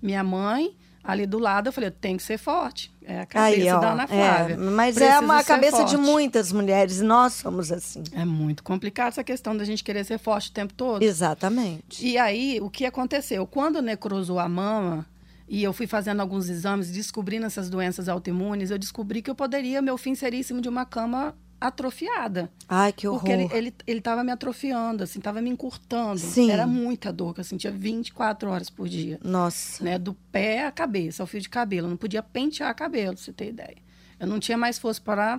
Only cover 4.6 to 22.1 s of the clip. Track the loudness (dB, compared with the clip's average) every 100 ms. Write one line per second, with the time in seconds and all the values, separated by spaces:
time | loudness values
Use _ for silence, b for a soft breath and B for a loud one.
4.6 | 0 4 4 6 8 8 8 6 6 6
5.6 | 8 6 4 4 6 6 6 2 2 2
6.6 | 4 4 4 4 6 8 6 4 -4 -4
7.6 | -2 -4 -6 -10 -10 -4 -2 0 0 -2
8.6 | -2 -4 -4 -2 -2 -2 -6 -6 -4 -4
9.6 | -2 -6 -4 -6 -4 -6 0 -2 -2 -8
10.6 | -8 -4 -2 2 2 4 0 0 -2 0
11.6 | -2 -4 -12 -6 -2 2 2 2 0 -2
12.6 | -4 -4 -4 -2 -2 -2 -2 -4 -2 0
13.6 | 0 0 -2 -2 -4 -4 -2 -2 0 0
14.6 | 0 0 0 -2 -6 b b b b -2
15.6 | -2 -2 -2 -2 -2 -2 -2 -2 -4 -4
16.6 | -2 -2 -2 -6 -8 -6 -6 -4 -4 -6
17.6 | -6 -2 -2 -2 -4 -4 -2 -2 -2 -2
18.6 | -4 -4 -6 -8 -6 -6 -6 -4 -2 -2
19.6 | -2 -2 0 -2 -4 -4 -4 -4 -4 -4
20.6 | -4 -4 -6 -4 -4 -2 -4 -8 -20 -6
21.6 | -6 -4 -6 -6 -4